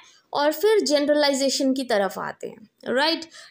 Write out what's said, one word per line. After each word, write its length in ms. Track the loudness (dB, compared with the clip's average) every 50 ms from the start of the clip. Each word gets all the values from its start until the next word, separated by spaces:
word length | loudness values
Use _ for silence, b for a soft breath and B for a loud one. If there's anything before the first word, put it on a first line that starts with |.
| b b b b b b -4
और 200 | 0 0 0 0
फिर 280 | 2 2 2 4 4
generalization 920 | 2 2 2 2 2 2 2 2 2 2 2 0 0 0 0 0 0 0 0
की 80 | -2 -2
तरफ 340 | -2 0 0 0 -2 -4 -6
आते 280 | -10 -10 -10 -12 -14
हैं, 480 | -14 -14 -16 -20 -20 _ _ -8 -4 -2
right? 300 | 0 0 0 -2 -4 -6 B B B B B